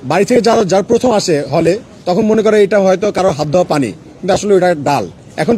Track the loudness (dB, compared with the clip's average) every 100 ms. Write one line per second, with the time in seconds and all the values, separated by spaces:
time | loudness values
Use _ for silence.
0 | -2 -2 2 2 2 0 2 0 0 0
1 | 0 0 0 -2 0 0 0 -2 -6 -12
2 | -4 -2 0 2 2 2 2 2 2 0
3 | -2 -2 -2 -2 -2 0 0 0 -2 -6
4 | -16 -14 -2 -2 2 2 2 0 0 -2
5 | -4 -12 -20 -8 -2